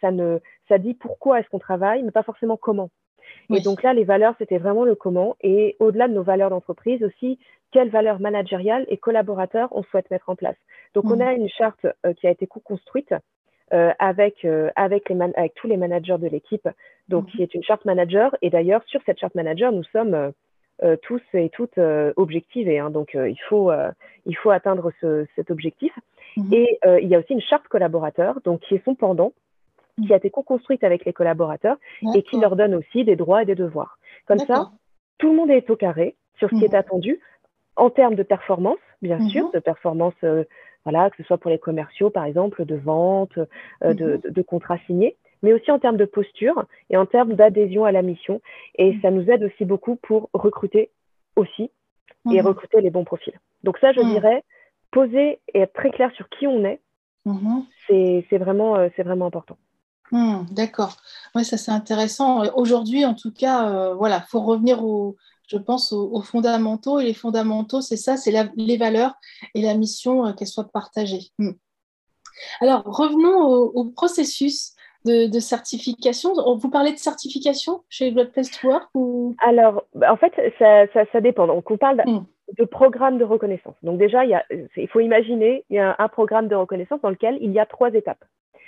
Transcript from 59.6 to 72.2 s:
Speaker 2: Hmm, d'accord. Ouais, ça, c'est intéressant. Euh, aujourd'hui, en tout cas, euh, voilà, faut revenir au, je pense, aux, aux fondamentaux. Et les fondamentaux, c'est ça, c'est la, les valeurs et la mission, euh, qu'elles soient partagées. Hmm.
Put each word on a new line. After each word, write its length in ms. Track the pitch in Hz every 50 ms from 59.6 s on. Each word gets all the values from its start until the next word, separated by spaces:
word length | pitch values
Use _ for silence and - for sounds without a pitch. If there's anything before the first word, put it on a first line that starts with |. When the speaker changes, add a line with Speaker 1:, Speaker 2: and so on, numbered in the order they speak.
| _ _ _ _ _ _ _ _ _ _
Speaker 2:
Hmm, 320 | 240 240 233 220 208 185 175 175
d'accord. 460 | 196 208 226 220 - - 202 185 - - _ - - - - - -
Ouais, 100 | 233 226
ça, 140 | - 233
c'est 140 | 214 - 226
intéressant. 720 | 214 214 214 - 220 214 220 214 - - 277 262 254 226 208
Euh, 60 | 208 -
aujourd'hui, 500 | 262 247 226 247 233 226 214 254 285 285
en 100 | 254 226
tout 180 | - - 220 -
cas, 380 | - 262 262 262 240 226 208
euh, 240 | 196 190 190 185 180
voilà, 260 | 190 214 214 190 175
faut 180 | - - - 220
revenir 460 | 208 220 226 220 226 247 247 226 226
au, 300 | 220 214 208 202 202 196 - _ _ _ _ _ -
je 80 | 208
pense, 340 | 202 202 - 247 254 - -
aux, 200 | 214 202 202 196
aux 100 | 233 208
fondamentaux. 800 | 202 - - 233 226 233 233 226 226 214 220 220 - 269 285 285
Et 60 | 254
les 100 | 233 220
fondamentaux, 640 | - - 233 214 226 214 220 214 214 220 220 262 269
c'est 160 | 262 - 226
ça, 180 | 220 - 262 269
c'est 160 | 262 - 220
la, 140 | 214 220 214 208 -
les 220 | 220 220 226 240
valeurs 380 | 226 233 220 220 220 247 262 254 _ - - - - - - -
et 80 | 220 214
la 100 | 214 214
mission, 540 | 214 220 214 - - - 254 254 262 233
euh, 60 | 208 196
qu'elles 140 | - 202
soient 220 | 196 - 220 208 -
partagées. 600 | - 208 - - _ 214 208 196 190 180 185 - _ -
Hmm. 140 | 208 185 180 - _ _ _ _ _ _ _ _ _ _ _ _